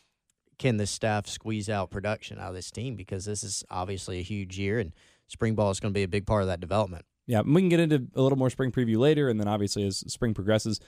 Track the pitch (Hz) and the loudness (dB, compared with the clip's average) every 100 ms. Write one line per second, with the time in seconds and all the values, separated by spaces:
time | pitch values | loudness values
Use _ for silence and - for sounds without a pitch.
0 | _ _ _ _ _ - 135 110 101 - | _ _ _ _ _ -2 0 2 0 -2
1 | 113 107 - - 110 110 101 104 92 104 | 0 0 -2 -8 -6 -4 -2 -4 -4 -4
2 | 101 110 - 104 92 92 - - 127 104 | -4 -4 -8 -12 -10 -10 -10 -8 -8 -8
3 | 98 95 98 104 101 - - 95 92 95 | -8 -8 -6 -6 -6 -8 -6 -6 -4 -6
4 | - 92 90 104 92 95 98 117 85 - | -6 -6 -4 -6 -6 -4 -2 -2 -4 -10
5 | _ _ - - 113 110 104 95 110 98 | _ _ -20 -4 0 2 2 0 -2 0
6 | 95 101 98 107 95 87 87 98 98 98 | 0 -2 0 0 0 -2 0 0 0 -6
7 | - _ - 110 113 160 185 170 165 147 | -16 _ 0 2 4 4 6 4 4 2
8 | 120 - 131 135 131 - 131 131 117 110 | 2 2 4 4 2 0 -2 0 2 4
9 | 143 151 139 110 104 107 101 104 101 95 | 6 4 2 2 2 0 0 0 -2 -2
10 | - - 120 104 95 110 113 104 | -8 -2 -2 0 2 2 2 -4